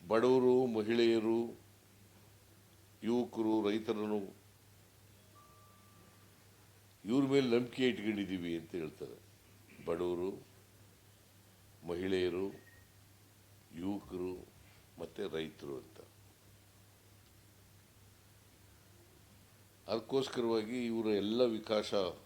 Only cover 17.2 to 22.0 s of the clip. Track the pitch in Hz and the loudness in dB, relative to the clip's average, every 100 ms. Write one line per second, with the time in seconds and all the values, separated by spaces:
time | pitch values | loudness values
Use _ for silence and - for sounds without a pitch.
17.2 | - - - - - - - - - - | -20 -20 -20 -20 -20 -20 -20 -20 -20 -20
18.2 | - - - - - - - - - - | -20 -20 -20 -20 -20 -20 -20 -20 -20 -20
19.2 | - - - - - - - 113 117 135 | -20 -20 -20 -20 -20 -20 -6 -6 -2 -2
20.2 | 127 - 117 113 107 127 117 113 110 104 | -2 -2 0 0 0 -4 -2 0 2 2
21.2 | 101 113 123 110 - 107 104 104 | 2 2 2 2 -2 -2 0 0